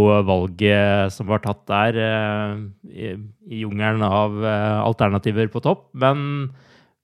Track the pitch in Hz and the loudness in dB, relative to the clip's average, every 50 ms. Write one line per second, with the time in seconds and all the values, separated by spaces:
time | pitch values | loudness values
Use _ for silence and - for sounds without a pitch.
0 | 104 104 104 104 98 98 95 92 90 92 87 87 107 104 104 101 101 101 98 101 | 6 6 6 4 4 2 2 0 0 -2 -2 0 2 4 4 4 4 2 2 2
1 | 98 95 - - 107 95 107 107 - 104 101 - _ - 98 101 107 117 113 113 | 0 -2 -4 -6 -4 -2 -2 -2 -2 -4 -6 -6 _ -2 0 0 2 2 0 0
2 | 110 110 110 107 107 107 104 104 107 104 104 104 107 101 98 - - - - - | -2 -2 -2 -2 -2 -2 -4 -4 -4 -6 -6 -8 -10 -12 -16 -18 -20 -20 -14 -12
3 | 113 107 92 107 104 104 107 _ 214 185 117 110 110 104 101 104 107 113 110 110 | -10 -10 -10 -12 -14 -18 -20 _ _ -14 -10 -8 -8 -6 -2 0 2 2 2 2
4 | 107 98 95 104 104 104 104 104 110 110 107 104 104 107 107 107 107 113 113 - | 2 2 2 2 2 0 0 -2 -2 -2 0 0 0 0 0 0 0 -2 0 2
5 | 117 101 101 101 - 110 104 110 113 104 - - - 143 190 - - _ - 131 | 2 2 2 0 0 0 0 0 -2 -2 -4 -2 0 0 -2 -2 -4 _ -4 0
6 | 131 135 139 147 143 143 143 143 139 131 - - _ _ _ _ _ _ _ _ | 2 2 2 0 -2 -4 -4 -6 -6 -8 -10 -14 _ _ _ _ _ _ _ _